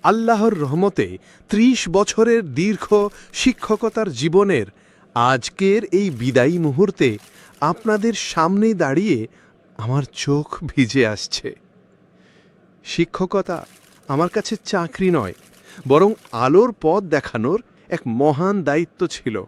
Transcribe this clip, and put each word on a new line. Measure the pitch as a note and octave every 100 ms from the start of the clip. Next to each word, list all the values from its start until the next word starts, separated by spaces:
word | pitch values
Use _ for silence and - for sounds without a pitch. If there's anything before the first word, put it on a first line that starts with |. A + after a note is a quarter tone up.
আল্লাহর | D#3 A3 A3+ A3 A3
রহমতে | G3 C#3+ D3+ G3 F#3+ F#2+ F#2 _ _ _
ত্রিশ | G#3 A#3+ A#3+ -
বছরের | F#3 G3+ - A3 A#3 F3
দীর্ঘ | B2+ G3 G3 - G#3 G3+ - -
শিক্ষকতার | - C4+ - - G#3+ A3+ A3 G#3+
জীবনের | A#2 D#3 F3+ G3+ D#3 G2+ _ _ _ _
আজকের | B2 B2 C3 - - G3 G#3
এই | A#3 F#3 G3+
বিদায়ী | B2 B2 B2+ B2+ F3
মুহূর্তে | D#3 C3+ G3+ - C#3 G#2 - - - _
আপনাদের | F#3 - A3+ G#3+ A3+
সামনে | G#3+ - - D#3+ G3 A3
দাঁড়িয়ে | G3+ D3 C#3 G#3+ C3 A2 _ _ _ _ -
আমার | A2 C#3 C3
চোখ | - - C#3+ D3 -
ভিজে | D#3 - A#2 C3+ A2+
আসছে। | G#2+ - - - - _ _ _ _ _ _ _ _ _ _ _ _
শিক্ষকতা | - - E3+ - F#3 G3+ F#3 E3+ - _ _ _ -
আমার | C#3 F3
কাছে | G#3+ - G#3+
চাকরি | - G3 E3 - F#3+
নয়, | E3 G2 - _ _ - - C3
বরং | C#3+ G3+ A3 -
আলোর | A#2 B2+ E3+ B3 G#3+
পথ | D#3 F#3+
দেখানোর | F#3+ D3+ - - A2+ G3+ - _ _
এক | E3+ -
মহান | A2+ D3 C3+ F#3 G3+
দায়িত্ব | C#3+ D3 E3+ _ F3
ছিল। | - - G#2